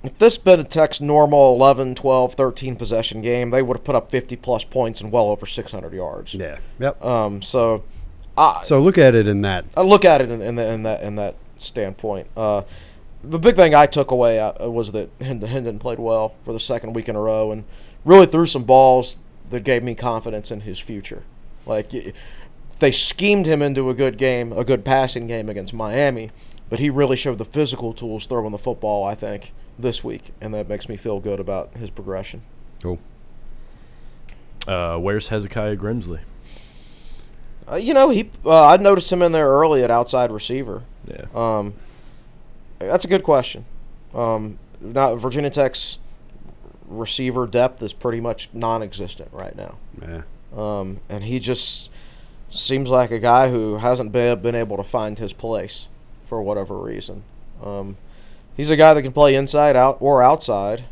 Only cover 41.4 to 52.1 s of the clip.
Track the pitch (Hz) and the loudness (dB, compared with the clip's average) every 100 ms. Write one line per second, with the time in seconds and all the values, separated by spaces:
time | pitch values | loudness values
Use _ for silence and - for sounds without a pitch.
41.4 | 117 110 104 104 - - - - - - | -2 -2 -4 -10 -20 -20 -20 -20 -20 -20
42.4 | - - - - 95 180 180 190 190 139 | -20 -20 -20 -12 -2 -2 2 0 2 2
43.4 | - - 113 - - - - 120 117 110 | 0 -12 -14 -14 -14 -18 -12 -4 -2 -2
44.4 | 107 - - - 98 127 135 117 123 135 | -6 -12 -20 -18 -6 0 0 0 -4 -4
45.4 | 143 147 131 - - - - - - - | -4 0 0 -2 -8 -8 -16 -18 -20 -18
46.4 | - - - - - 104 117 135 127 127 | -18 -18 -20 -20 -16 -10 -6 -4 -2 -2
47.4 | 123 120 123 - 107 - 123 113 117 110 | 0 2 0 -2 -12 -6 -6 -4 -6 -8
48.4 | - 117 117 113 104 - 90 - 69 - | -10 -6 -4 -4 -6 -10 -12 -12 -16 -14
49.4 | 95 - - - - - 82 82 78 - | -14 -14 -16 -16 -18 -16 -14 -14 -14 -18
50.4 | - 104 104 101 92 98 - 101 104 127 | -16 -10 -6 -6 -8 -10 -12 -10 -6 -6
51.4 | 107 120 - - - - - | -4 -4 -4 -6 -10 -20 -20